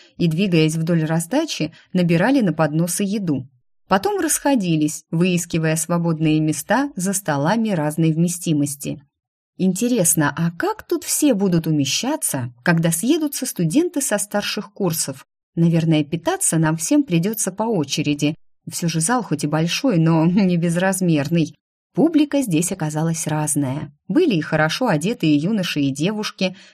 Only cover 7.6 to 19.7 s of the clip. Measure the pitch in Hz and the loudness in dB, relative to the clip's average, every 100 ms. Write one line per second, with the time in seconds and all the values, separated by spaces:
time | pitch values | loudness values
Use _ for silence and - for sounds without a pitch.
7.6 | 220 180 151 151 160 156 175 175 - 151 | 0 0 -2 2 2 2 0 -2 -2 0
8.6 | 143 - 147 147 - _ _ _ _ - | -2 -4 -10 -10 -14 _ _ _ _ -2
9.6 | 185 180 240 247 170 - 147 143 170 - | -2 0 0 2 2 2 2 0 -4 -2
10.6 | 370 440 - 339 - - 294 208 196 170 | -4 -4 -4 -6 -2 0 2 2 2 2
11.6 | 160 151 139 - 240 302 - 139 120 - | 2 0 0 -2 -4 -4 -4 -6 -8 -2
12.6 | - 165 170 165 233 330 302 - 262 - | 0 2 2 0 0 0 0 -4 -6 -2
13.6 | 165 220 349 285 - 208 - 208 202 - | 0 2 0 -2 -2 -2 -2 -4 -4 -6
14.6 | 202 - 185 165 - 131 - _ _ - | -8 -4 -2 -2 -6 -8 -18 _ _ 0
15.6 | 170 165 160 156 147 165 311 381 - - | 2 4 2 2 0 -4 -2 -2 0 0
16.6 | 156 160 - 294 285 170 185 220 - 180 | 0 0 2 2 2 0 0 -2 -4 -4
17.6 | 220 208 143 - 143 147 147 160 _ _ | -2 -2 -2 -2 -2 0 -2 -2 _ _
18.6 | - - 170 165 160 247 202 151 147 156 | -14 -6 -2 -2 0 0 -2 -4 -2 0
19.6 | 165 | 0